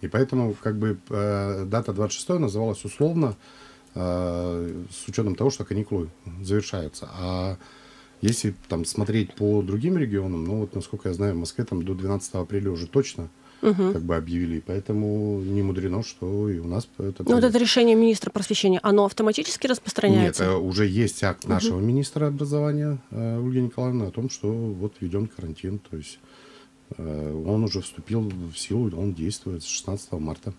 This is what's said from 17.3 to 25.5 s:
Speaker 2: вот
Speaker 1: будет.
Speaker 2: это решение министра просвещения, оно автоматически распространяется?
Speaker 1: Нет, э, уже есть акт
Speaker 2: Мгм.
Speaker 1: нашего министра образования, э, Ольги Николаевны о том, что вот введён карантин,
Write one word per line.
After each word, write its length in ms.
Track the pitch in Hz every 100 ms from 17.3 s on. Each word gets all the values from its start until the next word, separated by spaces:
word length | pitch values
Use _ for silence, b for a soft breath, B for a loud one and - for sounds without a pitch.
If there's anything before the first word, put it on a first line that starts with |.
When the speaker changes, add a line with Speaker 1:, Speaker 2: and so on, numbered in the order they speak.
Speaker 2:
вот 20 | 240
Speaker 1:
будет. 80 |
Speaker 2:
это 140 | 240 226
решение 360 | 233 254 233
министра 360 | 220 226 214 -
просвещения, 500 | 214 196 208 196 185
оно 220 | 208 202
автоматически 640 | 202 - 220 - 311 - 269
распространяется? 760 | 247 - - 208 107 95 -
Speaker 1:
Нет, 80 | 92
э, 40 | 92
уже 280 | 92 90
есть 380 | 104 98 110 -
акт 220 | 98 -
Speaker 2:
Мгм. 80 | -
Speaker 1:
нашего 240 | 185 226 92
министра 460 | 104 131 139 - 151
образования, 720 | 143 143 147 147 147 147 143 -
э, 260 | 110 113 117
Ольги 220 | 123 127
Николаевны 420 | 123 120 127 123
о 60 | 101
том, 200 | 101 131
что 200 | - 101
вот 420 | 113 117 95 104 -
введён 280 | 92 98 110
карантин, 500 | - 87